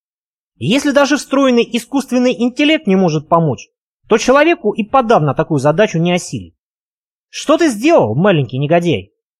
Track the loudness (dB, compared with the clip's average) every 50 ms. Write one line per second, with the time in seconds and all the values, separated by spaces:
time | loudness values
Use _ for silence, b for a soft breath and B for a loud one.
0 | _ _ _ _ _ _ _ _ _ _ _ -8 -4 -2 -2 0 0 0 0 0
1 | 0 0 -2 -4 -4 -2 -2 0 2 2 2 2 0 0 -4 -8 -8 -4 -6 -6
2 | -4 -2 -2 -2 0 0 -2 -2 -4 -4 -2 0 0 0 0 0 0 0 0 2
3 | 2 0 0 -2 -2 0 0 2 2 0 -4 -6 -10 _ _ _ _ _ _ _
4 | _ 0 0 0 2 2 2 4 4 2 0 0 -2 -6 -4 -4 -6 -2 0 0
5 | 2 2 2 2 2 0 -2 -2 -4 -2 -2 0 0 0 2 2 0 0 0 -2
6 | -2 0 -2 -4 -4 -8 -12 -12 -14 -14 _ _ _ _ _ _ _ _ _ _
7 | _ _ _ _ _ _ -16 -10 -2 0 0 2 2 0 0 0 0 2 4 4
8 | 2 2 0 0 2 2 2 0 -2 -4 -4 -6 -2 0 0 0 0 0 -2 -4
9 | -6 _ _ _ _ _ _